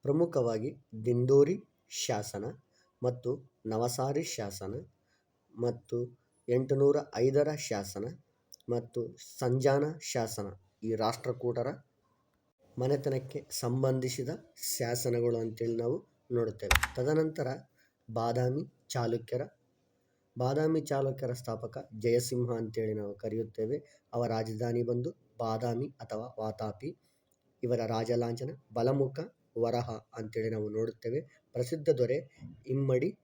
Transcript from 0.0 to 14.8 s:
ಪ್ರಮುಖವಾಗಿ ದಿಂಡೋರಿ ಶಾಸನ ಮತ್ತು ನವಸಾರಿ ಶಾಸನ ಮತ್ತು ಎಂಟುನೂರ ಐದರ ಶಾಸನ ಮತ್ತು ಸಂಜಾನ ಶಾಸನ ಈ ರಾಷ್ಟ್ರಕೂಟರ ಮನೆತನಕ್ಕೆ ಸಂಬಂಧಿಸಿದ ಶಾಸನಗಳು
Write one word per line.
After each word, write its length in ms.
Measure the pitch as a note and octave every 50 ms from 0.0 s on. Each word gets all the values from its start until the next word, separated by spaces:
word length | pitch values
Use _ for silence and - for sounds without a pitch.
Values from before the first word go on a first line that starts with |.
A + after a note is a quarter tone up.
ಪ್ರಮುಖವಾಗಿ 720 | _ C3+ C#3+ D#3+ E3+ E3 E3 C#3+ B2 A#2 A2+ A2 A2+ C#3 - - _ _ - A2 A2
ದಿಂಡೋರಿ 580 | B2 A#2+ A#2+ B2 B2+ C#3 C#3 C#3+ D3+ F#3 G#3 - _ _ _ _ _
ಶಾಸನ 560 | - - - - B2 G#2+ G#2 - - G2+ G#2 B2+ G3 - _ _ _ _ _ _ _ _
ಮತ್ತು 480 | B2 B2 B2 B2 - A#2+ C3+ C#3 - - _ _ _
ನವಸಾರಿ 560 | A2 A2 A2 A#2+ A#2+ A#2+ - C3 C3+ C#3+ D3
ಶಾಸನ 640 | E3 - - - A2 G2 F#2+ - G2 F#2+ G#2+ C#3 E3+ - _ _ _ _ _ _ _ _ _ _ _ _ -
ಮತ್ತು 600 | A2 A#2+ A#2+ B2 A#2+ - _ - A#2+ B2 B2 B2 _ _ _ _ _ _ -
ಎಂಟುನೂರ 480 | A#2+ B2+ C3 C3 C#3 C3+ C#3 C#3+ C#3+ D3 C#3+ - -
ಐದರ 400 | A2 A#2+ C3+ C3+ C#3+ C3+ D3+ D3+
ಶಾಸನ 500 | D3+ - - A2+ G2+ G2 G2 - G2+ G#2 B2 E3+ - _ _ _ _ _ _ - _ _ -
ಮತ್ತು 460 | A#2+ A#2+ A#2 - _ B2 A#2 - - - - - - -
ಸಂಜಾನ 460 | C3+ B2 B2 C3 B2+ C#3 C#3 C#3+ D3 D3+ D#3+ D#3
ಶಾಸನ 440 | - - - B2+ A2+ A2 A2+ - G2+ G2 F#2+ - _ _ _ _
ಈ 120 | - A2 A2+
ರಾಷ್ಟ್ರಕೂಟರ 720 | G#2+ A2 A2 B2 - - B2+ A#2+ - B2 A#2+ A#2 A#2+ A#2 C3 - - - _ _ _ _ _ _ _ _ _ _ _ _ _ _ _ _ _ _ -
ಮನೆತನಕ್ಕೆ 680 | B2 C3 C#3+ C#3+ C#3 D3 C3+ C3 C3 - - C#3+ - _
ಸಂಬಂಧಿಸಿದ 760 | - - - B2 B2 C3 C3 C3 C3 C3 B2+ C3 B2+ - B2+ B2 E3 - - - _ - - - -
ಶಾಸನಗಳು 600 | -